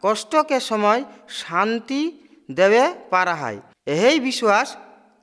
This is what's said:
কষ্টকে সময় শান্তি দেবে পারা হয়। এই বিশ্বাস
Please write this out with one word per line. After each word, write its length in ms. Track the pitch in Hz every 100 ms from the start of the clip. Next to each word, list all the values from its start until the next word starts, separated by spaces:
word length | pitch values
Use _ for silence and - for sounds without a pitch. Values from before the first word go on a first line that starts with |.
কষ্টকে 580 | 190 214 - 311 302 269
সময় 440 | 233 214 208 226 285 - -
শান্তি 800 | - - 170 208 233 226 269 320 - _ _ -
দেবে 420 | 135 190 226 285 359 -
পারা 260 | 185 180 165
হয়। 240 | 131 104 - _ -
এই 340 | 151 233 311
বিশ্বাস 560 | 254 247 220 202 269 - - - _ _